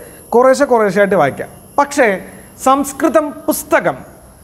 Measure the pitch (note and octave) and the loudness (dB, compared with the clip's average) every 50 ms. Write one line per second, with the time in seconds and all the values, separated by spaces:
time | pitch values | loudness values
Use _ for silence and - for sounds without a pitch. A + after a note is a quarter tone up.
0 | - - - - - - - A#3 B3+ C4 C4 A3+ C#4+ A#3 B3 A3+ G#3+ G3+ E3+ G#3 | -20 -20 -20 -20 -8 -2 2 2 4 4 4 2 2 0 2 2 2 2 2 2
1 | G3+ F#3+ G3 F3+ D3 C3+ B2 - - - - - - - - - C#4 C#4 - D4 | 0 2 2 2 0 0 -2 -6 -12 -14 -16 -20 -20 -10 -4 -4 -4 -2 0 0
2 | B3+ G#3+ F#3+ F3 F#3 - - - - - - - - C4 C4+ C#4 C#4 C#4+ - - | 0 0 0 -2 -6 -12 -20 -20 -20 -20 -12 -4 0 2 2 2 0 -4 -6 -2
3 | D4 - - D#4+ D#4 D4 - - - - D4 - - - D#4+ C#4 G#3 F3+ C3 - | -2 0 0 0 0 -2 -6 -10 -6 -6 -6 -6 -4 -2 -2 -2 0 -2 -6 -6
4 | - - - - - - - - | -10 -20 -20 -20 -20 -20 -20 -20